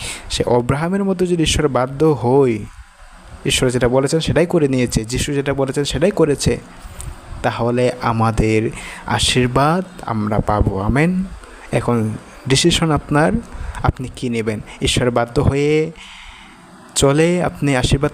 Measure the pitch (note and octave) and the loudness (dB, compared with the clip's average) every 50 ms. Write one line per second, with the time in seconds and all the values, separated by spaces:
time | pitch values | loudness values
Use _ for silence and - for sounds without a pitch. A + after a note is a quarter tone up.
0 | - - - - - - - - - - A#2 B2 A#2+ B2 C3+ C#3 D#3+ E3+ F#3+ G3 | -10 -10 -12 -12 -12 -8 -4 -2 0 2 2 2 2 2 -2 -2 -2 -2 -2 0
1 | G3+ F#3+ F#3+ F3+ F#3 F3 F3+ E3+ D#3 D3+ - - D3+ C#3+ B2+ B2 B2+ C3 C#3 C#3 | 0 0 0 0 0 0 2 2 2 2 2 2 0 2 2 2 0 0 0 2
2 | D3+ D#3+ D3+ A#2+ A2 A#2+ B2+ C#3 C#3 B2+ A2+ G#2+ G#2 - - - - - - - | 2 2 2 2 2 2 4 4 4 4 2 0 -4 -10 -16 -20 -20 -20 -20 -20
3 | - - - - - - - - - D3 - - C3+ B2+ A#2+ B2 A#2+ A#2+ B2 C3 | -20 -20 -20 -20 -20 -20 -14 -8 -4 -2 0 0 0 2 2 2 2 2 2 2
4 | C3+ C#3+ - D#3+ D#3 - B2 C3+ E3 F3 - F3 D3+ C#3 C3+ B2+ B2 A#2+ - - | 2 2 0 0 0 2 2 2 2 2 2 2 2 2 2 2 0 2 0 -2
5 | A2+ A2 B2 B2+ - - D3 C#3 C#3 C#3 C#3 C3+ C3+ C3+ C3+ D3 C#3+ C#3+ - C3+ | -2 -2 -4 -4 -2 -2 -2 -2 0 -2 0 0 0 0 0 -2 -2 -2 -2 0
6 | D3 G3 G3+ - D#3+ D3+ C#3 - - - B2+ - - - - - - - - - | 0 2 2 4 2 2 2 2 0 0 -2 -2 -6 -12 -20 -20 -20 -18 -16 -14
7 | - - - - - - - - - - - - A#2 A#2 A#2+ B2 B2 B2 - - | -14 -14 -14 -14 -14 -14 -10 -4 -4 -4 -2 0 -2 0 0 2 2 0 0 0
8 | - A#2+ A#2 A2+ A2+ A2+ A2+ A2+ A2 A2 A2 A2 A2 A#2+ C#3 - - - - - | -2 -2 0 2 2 2 2 2 2 2 2 2 0 0 -4 -8 -14 -14 -14 -12
9 | - - A2 A2+ - - - C3 B2 B2 B2 C3+ C#3 D3 D#3 F#3 F#3 - - - | -8 -4 -2 -2 0 0 2 2 2 2 2 2 2 2 2 0 -2 -6 -10 -12
10 | - - B2 A2 G#2 G#2 G#2+ G2+ - - G#2+ G#2 G2+ - G2 F#2+ G2 G#2+ A#2 C3+ | -6 -4 -4 -2 -2 0 0 0 0 0 2 2 2 0 0 -2 -2 0 2 2
11 | D3+ E3+ F#3 F#3 F#3+ F#3+ - - - - - - - - - C3 A2 - A#2+ A#2 | 2 2 0 0 -4 -6 -8 -16 -18 -20 -20 -20 -10 -4 -4 -2 0 0 0 0
12 | A2 G#2+ G#2+ - - - - - - B2+ C3 - - E3+ E3+ - - D#3+ D3+ C#3+ | 0 -2 -4 -6 -10 -16 -18 -10 -2 0 2 2 4 2 2 2 2 2 0 0
13 | - - D3 D3 D3+ F3 G3+ A#3 A#3 - - - - - - - - C3 - - | 0 0 2 2 2 2 2 -2 -4 -6 -12 -12 -10 -10 -8 -4 -2 -2 -2 -2
14 | C3 A#2+ - - - B2+ A#2 A#2 A2 A2 G#2+ G#2+ - - - - - - - - | -4 -10 -10 -6 -6 -4 -2 -2 -2 -2 -4 -4 -6 -12 -10 -6 -4 -2 0 0
15 | B2+ B2 A#2+ A#2+ A#2+ A#2 - D3 C3+ C3+ C#3 C#3 C#3+ D3 D3+ D#3 D#3 E3 E3 - | 0 2 2 2 0 0 0 0 2 2 2 2 2 2 2 2 0 -2 -4 -12
16 | - - - - - - - - - - - - - - - - - - - - | -18 -20 -20 -20 -20 -20 -20 -20 -20 -20 -20 -20 -20 -20 -20 -20 -18 -10 -2 2
17 | - C#3 C#3 D3+ D#3+ E3+ F3 F3+ E3+ D3+ - - - C#3+ C#3 B2+ B2 - - C#3+ | 2 4 4 4 4 4 2 2 0 -2 -4 -2 0 0 2 2 2 2 0 0
18 | C#3+ D3 | 0 -2